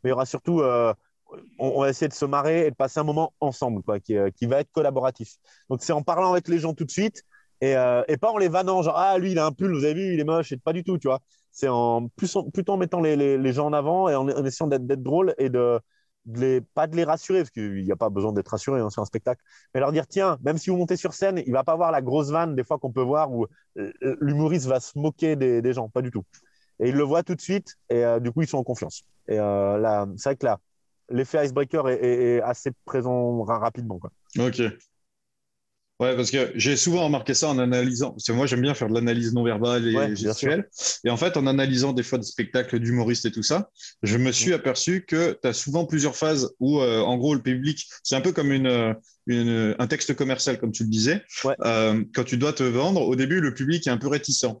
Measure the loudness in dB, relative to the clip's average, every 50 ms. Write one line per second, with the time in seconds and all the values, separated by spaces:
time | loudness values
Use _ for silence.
0 | 0 0 0 0 0 -2 -4 -6 _ 0 2 2 4 4 4 4 4 2 0 _
1 | _ _ _ _ _ _ -20 -20 -20 -20 _ -4 -4 -2 0 2 0 0 0 0
2 | -2 -4 -2 -4 -4 0 0 0 2 2 2 2 2 0 0 _ -4 -2 0 -2
3 | -2 0 0 0 -2 -2 _ _ -4 -4 -2 -2 -4 -2 -2 -4 -4 -4 -4 -4
4 | -2 -2 0 0 0 0 -2 _ -2 0 0 0 0 _ _ 0 0 0 0 0
5 | -2 -2 -4 -4 -14 -16 -16 _ _ _ _ _ _ _ -6 -6 -2 -2 -2 -2
6 | 0 0 0 2 2 2 2 2 2 0 0 0 0 -2 -4 -4 -6 -6 -2 -2
7 | -2 -2 -2 -6 _ _ _ -20 _ _ _ _ 0 2 2 4 4 4 4 2
8 | 2 0 0 2 2 0 2 4 2 2 2 2 2 2 0 2 2 2 2 2
9 | 2 4 2 2 0 0 0 2 0 0 0 -2 -2 0 0 2 0 0 0 0
10 | -2 -2 0 0 0 2 0 0 0 -2 -8 -6 _ -2 -2 -2 -2 -2 -4 -2
11 | 0 0 -2 -2 _ _ _ _ _ _ _ -4 -2 0 2 2 2 2 2 0
12 | -2 -4 _ -4 -4 -2 -2 -2 -4 -2 -4 -4 -2 -2 0 0 0 -2 0 0
13 | 2 2 2 4 4 2 2 2 2 0 0 0 0 0 0 0 0 2 2 2
14 | 2 2 2 2 0 0 0 0 -2 -2 -2 -2 -2 0 0 0 0 0 -2 -2
15 | -2 -2 0 2 2 0 0 0 -2 0 2 2 2 2 2 0 -2 _ _ _
16 | _ _ _ _ _ -12 -6 -2 0 2 2 0 0 _ _ -2 -2 0 0 -2
17 | 0 0 0 -2 -2 0 0 0 0 -2 _ -8 -6 -6 -4 -4 -2 -2 0 0
18 | 0 -2 0 0 -2 0 0 -2 -4 -2 -6 -4 -2 -2 -2 0 -2 -2 -4 -4
19 | -6 -6 -6 -6 _ -4 -4 _ _ _ -20 -20 _ _ _ 0 0 2 0 0
20 | -2 _ -2 0 0 0 0 0 -2 -2 -2 -2 -2 -2 -2 -2 0 -2 -2 -2
21 | -2 -6 -4 0 -2 0 0 -2 -2 0 0 0 2 0 0 2 2 0 0 0
22 | 0 0 0 0 0 0 0 0 0 0 -2 -4 -2 _ -4 -4 -4 -6 -2 -2
23 | 0 2 2 0 0 0 0 -4 -4 -4 _ _ _ _ _ -10 -10 -10 -8 -6
24 | -4 -4 -2 -2 -2 -2 0 0 0 0 0 0 0 0 -2 -2 -2 -6 -8 -4
25 | -4 -4 -2 0 0 0 0 2 2 2 2 2 2 0 -2 -2 -6 -4 -4 -4
26 | -4 -4 -6 -8 -8 _ _ -20 _ _ _ _ _ _ _ _ 0 0 2 2
27 | 2 2 2 0 0 0 -6 -6 -2 -2 -2 -4 -4 -6 -20 _ _ _ 0 2
28 | 4 4 2 2 0 -2 0 -2 -2 0 -2 -4 -2 -2 -4 -6 -6 -10 -10 -14
29 | _ _ _ _ _ -2 0 0 2 2 2 2 2 2 2 2 2 2 2 0
30 | 0 -4 -6 -4 -2 -4 -2 0 0 0 0 -2 _ _ _ _ _ _ _ _
31 | _ -6 -2 -2 -2 0 0 0 0 0 0 -2 -2 0 0 0 2 2 0 2
32 | 2 2 2 4 4 4 4 2 2 0 -4 -4 -4 -8 -8 _ _ -4 -4 -2
33 | 0 0 0 0 0 0 0 -2 -2 -2 -2 -2 -2 -4 -4 -4 -8 -8 -8 -10
34 | -12 -14 _ _ _ _ -2 0 0 0 2 0 0 -2 -2 -6 _ _ _ _
35 | _ _ _ _ _ _ _ _ _ _ _ _ _ _ _ _ _ _ _ _
36 | 0 0 2 0 0 0 0 0 0 0 0 0 0 2 2 2 2 2 2 2
37 | 2 2 0 0 0 -2 -2 0 0 0 0 2 2 2 2 2 2 0 0 -2
38 | -4 -4 -4 -8 -4 -2 0 2 2 2 2 2 2 0 0 0 0 0 0 2
39 | 2 2 0 0 0 0 0 2 0 0 0 0 0 0 0 2 0 2 2 2
40 | 0 0 -2 -2 -2 -4 -2 0 0 0 0 0 -2 -6 _ -6 -4 -4 -4 -2
41 | -2 -2 0 2 0 0 0 2 2 2 2 2 2 2 2 2 2 2 0 -2
42 | -2 -2 -2 -4 -4 -6 -4 -6 -6 -2 0 -2 -2 0 -2 -2 0 0 0 2
43 | 2 0 0 0 -2 -4 -4 -2 -2 0 0 0 -2 -4 _ _ -20 -20 -12 _
44 | -2 0 2 2 2 2 0 0 2 2 0 2 0 -2 -2 0 0 0 -2 -2
45 | -2 -2 0 0 2 0 0 0 -2 -2 -2 -2 -4 -2 -2 -2 -2 0 0 0
46 | 0 0 0 0 0 0 2 0 0 -2 -4 _ 0 2 2 4 4 4 2 2
47 | 2 2 0 0 2 0 0 0 0 -2 -2 0 0 -2 -4 -4 -8 -14 -16 -10
48 | _ -2 -2 0 0 0 0 2 0 2 2 2 2 2 2 2 2 0 -2 -4
49 | _ _ _ _ _ -2 0 2 2 2 2 2 2 0 0 0 0 -2 0 -4
50 | -2 -4 -2 -2 0 -2 0 -2 0 -2 -2 -2 -2 -6 -4 -2 -2 0 0 2
51 | 2 2 0 0 -2 _ -12 -4 -2 -2 -2 0 0 0 2 2 4 2 2 0
52 | 0 -2 -2 -4 -2 0 0 0 0 0 0 0 0 0 2 2 2 2 2 2
53 | 2 2 2 0 0 0 2 0 0 0 -2 -2 -2 0 0 0 0 -2 -2 0
54 | 0 -2 -2 -2 -2 -2 -2 0 0 -2 -2 -4